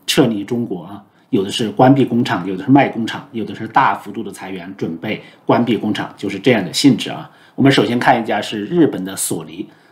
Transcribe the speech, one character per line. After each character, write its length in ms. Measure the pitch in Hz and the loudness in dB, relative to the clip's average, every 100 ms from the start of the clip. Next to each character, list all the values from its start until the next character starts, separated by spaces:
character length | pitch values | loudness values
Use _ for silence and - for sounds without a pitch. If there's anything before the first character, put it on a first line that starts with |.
| - | 0
撤 200 | - 120 | 2 2
离 180 | 104 | 0
中 200 | 98 120 | -4 -4
国 200 | 117 90 | -4 -8
啊， 180 | 80 101 - _ _ | -10 -18 -20 _ _
有 120 | 113 | -2
的 80 | 98 | 0
是 180 | - 107 | -2 -2
关 220 | 104 127 | 4 6
闭 120 | 139 | 6
工 200 | 120 120 | 4 2
厂， 220 | 117 101 92 | 0 -2 -4
有 100 | 92 | -4
的 80 | |
是 60 | 127 | 4
卖 180 | 139 104 | 4 4
工 180 | 113 110 | -2 -6
厂， 220 | 90 - | -8 -10
有 120 | 113 | -10
的 100 | 101 | -8
是 140 | - 110 | -10 -4
大 260 | 143 127 101 | 0 0 0
幅 140 | 104 | -8
度 120 | 107 | -12
的 80 | 98 | -12
裁 200 | 95 95 | -12 -12
员， 220 | 92 87 98 | -12 -12 -8
准 200 | 113 160 | -8 -6
备 260 | 110 - - - | -8 -8 -12 -4
关 180 | - 117 | 2 2
闭 120 | 120 104 | 2 0
工 160 | 107 | -2
厂， 200 | 98 98 - | -4 -6 -8
就 120 | 98 | -8
是 100 | 98 | 0
这 140 | - | 2
样 120 | 110 | 2
的 80 | 90 | 0
性 240 | - 143 110 | 2 4 4
质 140 | - | 0
啊。 180 | - - _ _ | -10 -14 _ _
我 80 | - | 2
们 80 | 135 | 4
首 140 | 135 | 4
先 140 | 104 120 | 2 2
看 220 | 147 120 | 2 2
一 40 | |
家 160 | 110 104 | 0 -4
是 240 | - 107 | -4 -6
日 220 | 101 175 131 | -2 2 2
本 180 | 98 | 2
的 100 | 92 | -8
索 300 | 98 - 90 | -8 -6 -6
尼， 240 | 78 85 - _ _ | -8 -12 -14 _ _